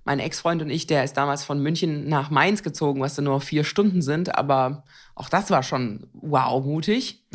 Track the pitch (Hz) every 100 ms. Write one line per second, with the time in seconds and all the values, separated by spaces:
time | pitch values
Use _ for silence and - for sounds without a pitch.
0 | - 143 151 - 170 170 151 160 - 147
1 | 131 - 143 143 - 143 143 165 170 147
2 | 143 147 147 143 175 208 160 - 147 135
3 | 139 143 143 139 139 151 147 - 202 185
4 | 135 156 180 - 143 135 131 147 - -
5 | - - - 185 208 156 131 135 120 107
6 | - - 151 135 123 131 135 160 180 240
7 | - - _